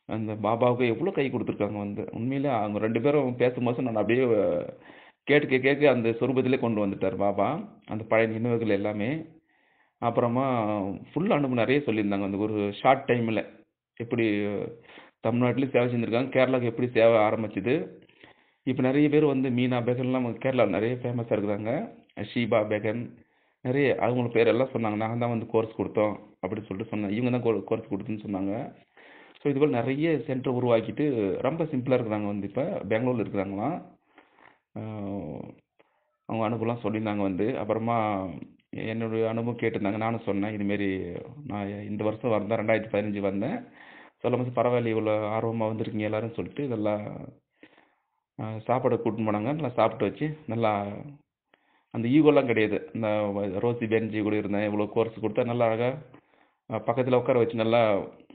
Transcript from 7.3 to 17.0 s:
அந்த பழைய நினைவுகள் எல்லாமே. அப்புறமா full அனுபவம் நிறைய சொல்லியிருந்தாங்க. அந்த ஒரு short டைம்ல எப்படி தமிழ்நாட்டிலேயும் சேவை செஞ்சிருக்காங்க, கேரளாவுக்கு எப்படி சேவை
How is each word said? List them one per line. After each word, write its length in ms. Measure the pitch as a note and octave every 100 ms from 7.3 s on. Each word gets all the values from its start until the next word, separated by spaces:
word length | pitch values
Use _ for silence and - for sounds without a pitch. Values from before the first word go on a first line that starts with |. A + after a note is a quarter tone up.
| G2 G#2 E3+ - - -
அந்த 180 | A2
பழைய 280 | A2+ A2 A2+
நினைவுகள் 360 | A2 A#2+ A#2 A2
எல்லாமே. 560 | G2 G#2 G#2 A2+ D#3+ - - _ _ _ _ _ _
அப்புறமா 800 | A#2+ A#2 A#2+ B2 C3+ B2 G#2+ G#2 G2 - -
full 180 | D3 G3+
அனுபவம் 360 | D3+ C3+ B2 A2
நிறைய 160 | C#3+ D3
சொல்லியிருந்தாங்க. 360 | A2 G#2 G2
அந்த 140 | G2 G2+
ஒரு 360 | G#2+ G#2+ G2+
short 360 | - C3 C3 -
டைம்ல 380 | A#2+ A2+ G#2+ - - _ _ _ -
எப்படி 500 | A#2+ A#2+ A2+ G#2 G2+ G2 F#2 - - - - _ A2+
தமிழ்நாட்டிலேயும் 420 | A#2+ B2 A#2+ C3+
சேவை 240 | A#2+ B2
செஞ்சிருக்காங்க, 340 | A#2+ G#2+ A#2 C3
கேரளாவுக்கு 340 | C3 B2+ B2+
எப்படி 280 | A#2+ A#2 B2
சேவை 300 | A#2